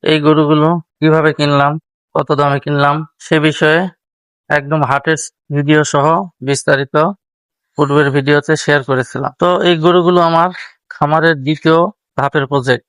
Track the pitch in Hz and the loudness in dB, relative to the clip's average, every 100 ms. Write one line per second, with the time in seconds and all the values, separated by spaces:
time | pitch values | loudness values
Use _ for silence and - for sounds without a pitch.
0 | - 156 147 151 151 151 156 170 - _ | 0 0 2 2 2 2 2 0 -6 _
1 | 156 156 156 151 147 143 143 156 _ _ | 0 2 2 0 0 2 0 -2 _ _
2 | _ 156 143 147 143 139 - 143 143 147 | _ -6 -2 0 0 0 -2 0 0 0
3 | 156 _ - 156 151 147 156 160 185 _ | -6 _ -2 0 0 0 0 2 -2 _
4 | _ _ _ _ _ 147 143 156 135 139 | _ _ _ _ _ -4 -2 -2 0 -2
5 | 151 156 - _ _ 143 143 151 147 147 | -2 -4 -6 _ _ -4 2 2 2 0
6 | 143 165 190 _ 127 139 - 139 135 151 | 0 0 -4 _ -6 -4 -2 -2 -2 -2
7 | 165 196 _ _ _ _ _ - 143 143 | -2 -4 _ _ _ _ _ -4 0 2
8 | 139 139 135 147 143 156 - 147 131 131 | 2 0 0 0 0 -4 0 -2 0 -4
9 | 123 - 139 - 175 180 180 170 165 175 | -4 -6 -10 -4 -2 0 0 2 2 2
10 | 175 180 170 165 175 180 - _ _ - | 2 2 2 2 0 -4 -20 _ _ -4
11 | 147 156 160 156 131 151 165 160 175 - | -2 2 0 0 -4 -2 2 2 0 -4
12 | _ - 139 151 135 139 127 120 | _ -6 -2 -2 -2 -2 0 -2